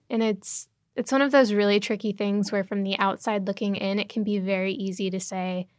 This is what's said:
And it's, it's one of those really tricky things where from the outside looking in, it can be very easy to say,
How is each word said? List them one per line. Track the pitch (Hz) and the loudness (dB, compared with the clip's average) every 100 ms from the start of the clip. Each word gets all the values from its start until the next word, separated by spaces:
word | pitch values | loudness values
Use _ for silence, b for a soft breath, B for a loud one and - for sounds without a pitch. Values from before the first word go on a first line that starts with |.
| - | -4
And | 226 | 0
it's, | 220 196 - - - _ _ - | 0 0 0 0 -2 _ _ -8
it's | - | 0
one | 269 | 2
of | 277 | 4
those | 277 226 | 6 6
really | 208 202 208 | 4 4 2
tricky | 208 208 214 | 0 -4 -4
things | 196 202 202 202 | -2 -2 0 0
where | 202 | -2
from | 190 202 | -2 -2
the | 196 196 | -2 0
outside | 196 - 233 208 190 | 0 0 -2 -2 -2
looking | 190 202 196 | -4 -2 -2
in, | 196 202 | -2 -2
it | 208 | -2
can | 226 | -4
be | 208 202 | -2 0
very | 190 190 190 | 0 0 0
easy | 190 190 180 190 | -2 -4 -4 -4
to | 185 | -4
say, | - 190 185 180 180 | -6 -4 -4 -4 -6